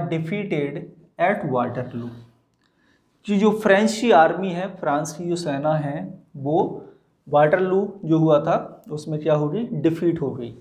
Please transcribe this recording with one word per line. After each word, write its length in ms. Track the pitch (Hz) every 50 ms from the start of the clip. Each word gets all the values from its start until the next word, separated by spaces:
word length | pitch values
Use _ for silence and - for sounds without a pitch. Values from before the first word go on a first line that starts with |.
| - -
defeated 720 | 165 160 160 - 202 208 202 196 180 147 143 143 143 - - - - _ _ _ _ -
at 280 | 165 185 208 208 - 143
Waterloo।" 580 | 127 123 120 113 113 127 120 - - 117 120 120 - - - - _ _ _ _ _ _ _ _ _ _ _ _ _ _ _ _ _ _ _
कि 120 | - 208
जो 140 | 196 208 214
French 460 | 202 214 - 190 190 202 220 220 - -
की 100 | 262 233
army 380 | 202 165 160 165 170 175 190 190
है, 260 | 170 175 190 196 185
France 380 | - 170 156 143 151 160 156 -
की 120 | - 175
जो 100 | 170 170
सेना 400 | 165 - 151 139 139 147 156 156
है, 480 | 151 147 143 143 165 196 - - - _ _ -
वो 480 | 139 131 143 156 175 - - - - - - - _ _ _ _ _ _ -
Waterloo 720 | 143 147 151 151 185 185 185 185 185 196 208 202 - - -
जो 140 | 151 160 160
हुआ 200 | 156 160 151 143
था 440 | 156 160 185 - - - - - - -
उसमें 280 | 151 151 - 156 151 151
क्या 140 | 156 160 151
हो 160 | 151 151 147
गई? 180 | 160 214 240
Defeat 540 | 233 - 151 - 165 165 - 180 170 156 -
हो 100 | 147 127
गई 240 | 113 123 120 117 113 -